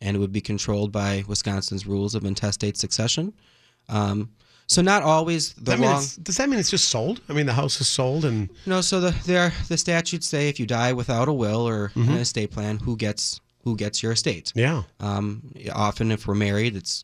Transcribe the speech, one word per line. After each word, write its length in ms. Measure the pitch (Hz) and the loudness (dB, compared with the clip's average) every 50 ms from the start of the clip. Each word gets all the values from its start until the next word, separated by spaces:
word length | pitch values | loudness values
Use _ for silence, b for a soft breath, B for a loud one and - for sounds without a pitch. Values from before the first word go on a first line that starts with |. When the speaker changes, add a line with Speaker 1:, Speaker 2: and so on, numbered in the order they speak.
Speaker 1:
and 140 | 101 101 101 | -4 -2 0
it 40 | 98 | 0
would 140 | 101 95 98 | 0 0 -2
be 80 | 104 | -4
controlled 500 | - - 104 101 - - 104 101 104 104 | -2 -2 -4 -2 0 0 0 0 0 -2
by 320 | 104 104 101 101 98 98 98 | -2 -2 0 0 0 -2 -2
Wisconsin's 600 | 104 104 - - 104 98 98 - - 98 95 95 | -4 -4 -2 -2 -2 -2 -2 -4 -4 -6 -6 -4
rules 280 | 98 101 98 101 104 113 | -4 -2 -2 -2 -2 -2
of 100 | 107 95 | -2 -2
intestate 500 | 98 98 - 113 101 - - 107 101 - | -2 -2 -2 -2 -2 -2 -2 -2 -4 -2
succession. 560 | - - - - - 113 123 - 156 170 208 - b b b b b b b b b b | -4 -4 -2 -2 0 0 0 0 -2 -2 -6 -8 b b b b b b b b b b
Um, 420 | b 110 104 104 101 101 104 107 110 - b b b b b b | b -2 0 0 0 0 -2 -4 -6 -10 b b b b b b
so 140 | b - 180 | b 4 4
not 220 | 180 190 202 202 - | 6 6 4 4 4
always 500 | 156 160 160 160 170 170 156 147 - - | 4 4 4 4 2 0 -2 -2 -4 -8
the 80 | - | -6
Speaker 2:
Does 40 | 117 | -2
that 140 | 127 123 - | 0 2 4
mean 100 | - 135 | 4 4
Speaker 1:
wrong 120 | 143 139 | 4 2
Speaker 2:
it's, 140 | 139 135 - | 0 -4 -8
does 200 | - 160 - 175 | -10 -6 -4 -2
that 120 | - 269 285 | 0 2 2
mean 100 | 269 214 | 2 2
it's 100 | 170 - | 2 2
just 200 | 202 165 - - | 2 2 2 2
sold? 320 | - 113 117 170 240 - - - | 2 0 0 -2 -2 -4 -6 -2
I 40 | 143 | 0
mean, 120 | 151 147 | 0 2
the 80 | 135 117 | 2 2
house 260 | 135 151 139 - - | 2 2 0 0 0
is 60 | 131 | 0
sold 380 | - - - 131 127 139 160 156 | 0 2 2 0 2 2 0 0
and 240 | 135 113 107 101 92 B B B | 0 0 0 -2 -4 B B B
Speaker 1:
No, 160 | 190 185 185 | 0 0 0
so 180 | 170 - 196 185 | 2 2 2 2
the, 120 | 180 180 170 - - | 2 2 0 0 0
there, 280 | 170 180 180 175 170 170 - - - | 2 4 4 4 2 2 -2 -2 -2
the 80 | 170 | -2
statutes 500 | 160 - 175 170 165 170 - 175 165 - | 0 0 2 2 0 0 0 -4 -4 -4
say 220 | - 160 143 147 147 | -2 0 0 0 0
if 100 | 139 - | 0 -2
you 60 | 117 | -2
die 280 | 104 120 113 120 123 127 | -2 0 2 2 2 2
without 340 | 123 117 - 123 117 127 | 0 0 0 0 2 2
a 60 | 151 147 | 2 2
will 340 | 127 113 104 107 117 120 | 2 2 2 2 2 0
or 220 | 117 110 104 101 101 | 0 0 -2 -2 -2
Speaker 2:
Mm-hmm. 220 | - 120 117 127 | 0 2 2 4
Speaker 1:
an 60 | 151 | 4
estate 340 | - 120 - - 117 104 - | 2 0 -2 -2 -2 -4 -4
plan, 280 | - 107 104 107 107 107 | -4 -4 -4 -2 -4 -4
who 160 | 113 123 117 | -2 -4 -4
gets, 420 | 110 113 104 - - - - - - _ _ _ _ - | -2 -2 -4 -2 -2 -4 -6 -6 -8 _ _ _ _ -4
who 120 | 120 113 | -4 -2
gets 240 | 98 104 104 - - - | -2 -2 -4 -2 -2 -2
your 80 | 113 117 | 0 0
estate? 380 | - - 151 98 80 - - - | 2 0 0 -2 -2 -6 -4 0
Speaker 2:
Yeah. 280 | 113 120 143 165 123 90 - _ - | 2 2 2 2 -2 -4 -8 _ -8
Speaker 1:
Um, 540 | 101 101 101 101 104 104 104 113 - 131 - - - 104 - | -6 -4 -2 -2 -2 -4 -4 -8 -12 -16 -16 -12 -10 -6 -2
often, 380 | - 104 104 - - 113 110 | 0 0 0 0 0 0 0
if 160 | 110 107 - | 0 0 0
we're 80 | 107 101 | -2 0
married, 400 | 104 104 101 101 104 113 120 104 | 2 2 2 2 2 0 0 -2
it's 280 | 95 85 - - - | -4 -6 -6 -6 -6